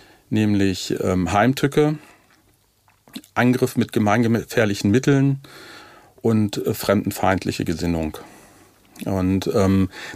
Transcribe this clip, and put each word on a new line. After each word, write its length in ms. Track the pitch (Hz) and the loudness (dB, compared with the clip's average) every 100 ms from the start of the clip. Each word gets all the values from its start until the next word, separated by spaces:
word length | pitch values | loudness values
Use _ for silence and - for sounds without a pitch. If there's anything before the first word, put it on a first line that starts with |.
| - _ - | -20 _ -4
nämlich, 680 | 107 107 101 98 92 - - | 0 2 2 0 -2 -4 -4
ähm, 300 | 101 92 87 | 0 0 0
Heimtücke, 680 | 101 117 135 143 147 151 151 - - _ _ _ _ _ _ _ _ _ - - | 2 2 2 0 2 0 0 -10 -20 _ _ _ _ _ _ _ _ _ -20 -10
Angriff 420 | - 123 127 127 - | 0 0 2 0 -2
mit 160 | 107 | -2
gemeingefährlichen 1000 | 113 104 110 113 113 95 - 107 98 101 | 0 2 2 2 0 -2 0 0 0 2
Mitteln 480 | 104 143 139 139 135 - - - - - - - _ | 2 4 2 2 0 -8 -20 -20 -20 -20 -20 -20 _
und, 360 | 117 110 104 - | 0 2 0 -2
äh, 160 | - | -4
fremdenfeindliche 920 | 110 - 101 - - 95 95 - - - | -4 0 0 0 -2 0 0 -2 -6 -4
Gesinnung. 520 | 82 87 85 78 - - - - - - _ _ - - | -4 -2 -2 -4 -8 -18 -20 -20 -20 -20 _ _ -12 -6
Und, 440 | 98 92 95 - | -2 0 0 0
ähm, 360 | 113 95 98 92 - - | 0 2 2 0 -6 -16